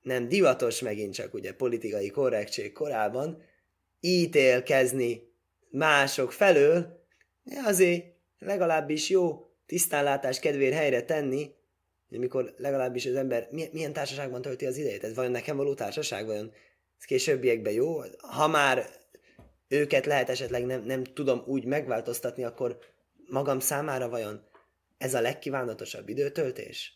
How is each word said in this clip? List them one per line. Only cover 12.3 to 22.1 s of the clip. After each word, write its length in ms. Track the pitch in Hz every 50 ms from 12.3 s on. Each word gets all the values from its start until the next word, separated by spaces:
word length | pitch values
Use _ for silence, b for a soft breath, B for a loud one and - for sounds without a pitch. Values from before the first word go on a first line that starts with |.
| - 131 123 - -
legalábbis 480 | - 131 139 139 135 127 127 123 123 123
az 100 | 135 123
ember 320 | 135 135 131 123 117 117 -
milyen, 180 | 143 160 160 - -
milyen 200 | 160 160 143 143
társaságban 480 | 156 139 135 135 139 143 131 123 123
tölti 240 | 127 139 127 123 143
az 120 | 131 127
idejét. 260 | 139 147 123 101 98 -
Ez 120 | 110 110
vajon 160 | 127 127 123
nekem 260 | 123 117 117 - 151
való 160 | 139 139 143 139
társaság? 520 | 139 113 98 - 156 147 - 113 98 110
Vajon 260 | 110 107 104 107 110 b b b b b b b b _
ez 80 | _ -
későbbiekben 680 | - 139 131 - 160 139 131 123 127 117 113 104 107 104
jó? 280 | 113 135 160 165 151 127 - -
Ha 300 | - - - - 127 151
már 420 | 156 160 151 143 135 127 127 113 - - - _ _ _ - b b b b - _ _ _ _
őket 380 | _ 135 147 147 143 156 135 127
lehet 240 | 143 147 139 123 -
esetleg 360 | 127 127 135 117 127 123 123
nem, 180 | 127 131 127 104
nem 200 | 120 131 131 127
tudom 400 | 127 - - 143 131 123 120 -
úgy 200 | - 135 139 110
megváltoztatni, 800 | 123 139 151 135 131 120 113 - 117